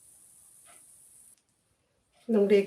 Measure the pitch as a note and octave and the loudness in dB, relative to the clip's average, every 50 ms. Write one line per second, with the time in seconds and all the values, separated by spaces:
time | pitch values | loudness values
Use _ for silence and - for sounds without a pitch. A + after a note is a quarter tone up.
0 | _ _ _ _ _ _ _ _ _ - _ _ _ - - - _ - _ _ | _ _ _ _ _ _ _ _ _ -20 _ _ _ -20 -20 -20 _ -20 _ _
1 | _ _ _ - - - _ _ _ _ _ _ _ _ _ _ _ _ _ _ | _ _ _ -20 -20 -20 _ _ _ _ _ _ _ _ _ _ _ _ _ _
2 | _ _ _ _ _ A#3 A3 G3+ G3+ G3 G#3 G3 G3 | _ _ _ _ _ -4 -2 0 0 2 0 0 0